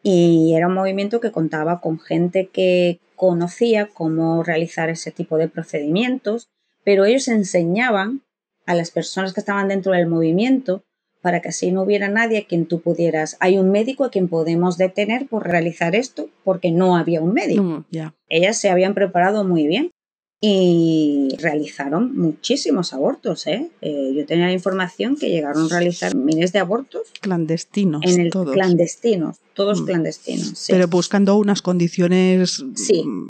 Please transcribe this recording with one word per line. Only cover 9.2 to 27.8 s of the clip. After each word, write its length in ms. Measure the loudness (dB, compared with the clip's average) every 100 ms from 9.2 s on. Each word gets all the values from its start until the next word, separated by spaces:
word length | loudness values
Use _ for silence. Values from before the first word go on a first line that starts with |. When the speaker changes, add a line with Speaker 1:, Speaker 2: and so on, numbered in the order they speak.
| -6
Speaker 1:
que 60 | -6
estaban 300 | -4 -2 -2
dentro 240 | -2 0
del 120 | 0 2
movimiento 760 | 0 2 2 2 0 0 -6 _ _ _ _
para 200 | -2 -2
que 80 | -4
así 220 | -4 -2
no 100 | 0
hubiera 260 | 0 0 0
nadie 300 | 0 0 -2
a 60 | -2
quien 220 | -2 -2
tú 140 | -2
pudieras, 540 | -2 0 0 0 -4 0
hay 180 | 2 4
un 140 | 4
médico 320 | 2 0 -2
a 80 | -2
quien 160 | 0 0
podemos 500 | 0 0 0 0 0
detener 480 | -2 0 -2 -2 -4
por 200 | -6 0
realizar 480 | 0 0 -2 0 0
esto, 340 | -2 -10 -14 _
porque 260 | -4 0 0
no 280 | 2 4 4
había 220 | 2 0
un 140 | 0
médico. 300 | 0 0 0
Speaker 2:
Mm, 220 | 0 -4 -8
ya. 240 | -10 -10 _ _
Speaker 1:
Ellas 300 | 2 2 2
se 100 | 2
habían 240 | 2 2
preparado 500 | 0 0 2 2 2
muy 220 | 2 2 2
bien 240 | 0 -2 _ _ _ _ _
y 920 | 2 4 4 4 4 2 2 0 -2 -2
realizaron 760 | -2 -2 -6 -8 -4 -2 -2 0
muchísimos 760 | -2 -2 -2 -2 0 -2 -2
abortos, 540 | -2 -2 -2 -6 -6 -4
¿eh? 240 | -4 -6 _
Eh, 320 | -8 -4 -4 -4
yo 100 | -2
tenía 180 | 0 0
la 60 |
información 640 | 0 -2 -4 -6 -4 -4 -2
que 140 | -2
llegaron 340 | -2 -2 -2 0
a 40 |
realizar 440 | 0 0 -2 -4 -2
miles 360 | 0 0 0
de 60 | 0
abortos 520 | 0 -4 -6 -12 -12 -10
Speaker 2:
Clandestinos, 840 | -4 -2 -2 -4 -4 -2